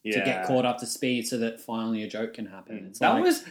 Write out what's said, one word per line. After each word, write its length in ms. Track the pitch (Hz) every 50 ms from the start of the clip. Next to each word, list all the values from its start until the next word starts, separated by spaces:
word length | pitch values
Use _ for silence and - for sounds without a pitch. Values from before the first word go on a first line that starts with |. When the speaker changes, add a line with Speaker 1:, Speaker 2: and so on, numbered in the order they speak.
| _
Speaker 1:
to 60 | 110
get 140 | 107 101 95 87
Speaker 2:
Yeah. 200 | - 92 92 -
Speaker 1:
caught 180 | 131 127 123
up 140 | 123 120 -
to 60 | 120 113
speed 400 | - - - 127 123 120 113 -
so 100 | 131 117
that 240 | 117 117 113 -
finally 400 | - - 113 113 113 113 113 107 107
a 40 | 101
joke 260 | - 107 113 113 -
can 140 | - 110 95
happen." 320 | 95 95 - - 110 101
Speaker 2:
Mm. 80 | 95 95
Speaker 1:
It's 120 | - -
Speaker 2:
That 140 | 143 170 233
Speaker 1:
like 100 | 294 359
Speaker 2:
was, 200 | 359 320 - - -